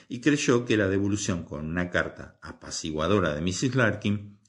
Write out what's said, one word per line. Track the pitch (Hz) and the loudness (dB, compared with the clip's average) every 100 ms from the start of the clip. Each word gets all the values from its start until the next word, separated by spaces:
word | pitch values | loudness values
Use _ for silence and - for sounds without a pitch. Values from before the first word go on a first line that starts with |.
| - | -12
y | 123 | -2
creyó | 147 147 - 120 123 | 2 2 4 2 4
que | 110 | 2
la | 95 | 4
devolución | 98 101 101 - 87 | 2 2 0 -2 -4
con | 82 76 78 | -4 -8 -4
una | 87 90 | -4 0
carta | 87 78 - 69 - | 0 -2 -4 -16 -16
apaciguadora | - - - - 80 76 82 101 85 73 | -18 -16 -12 -8 -6 -2 2 4 2 0
de | |
missis | 87 90 135 131 | -2 -2 0 2
Larkin | 113 101 104 104 - - | 2 2 0 -2 -4 -18